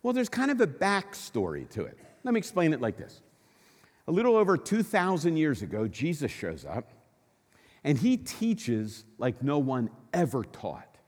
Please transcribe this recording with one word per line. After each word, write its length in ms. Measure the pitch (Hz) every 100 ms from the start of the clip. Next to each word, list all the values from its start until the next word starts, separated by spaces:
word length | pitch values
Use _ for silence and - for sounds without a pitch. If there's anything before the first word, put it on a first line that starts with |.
Well, 100 | 240
there's 160 | 254 240
kind 220 | 240 269
of 100 | 262
a 60 | 202
backstory 1000 | 131 190 202 185 - - 117 90 71 64
to 140 | - 78
it. 120 | - - -
Let 100 | 254
me 40 | 233
explain 340 | - 180 165
it 80 | 143
like 160 | 117 95
this. 240 | - - _ _ _ _ _ _ _ _ -
A 40 |
little 240 | 175 240 220
over 220 | 196 170
two 260 | - 214
thousand 540 | 208 196 180 180 170 160
years 240 | 156 127
ago, 260 | 95 104 110
Jesus 440 | - 156 156 127
shows 340 | - 92 78 71
up, 260 | 104 - - _ _ _ _ _ _ _ _
and 140 | 143 135
he 200 | 226 254
teaches 880 | - - 226 220 - 113 107 - - -
like 240 | 127 -
no 180 | 135 147
one 300 | 135 127 113 - -
ever 300 | - - 127
taught. 540 | - - 95 67 - _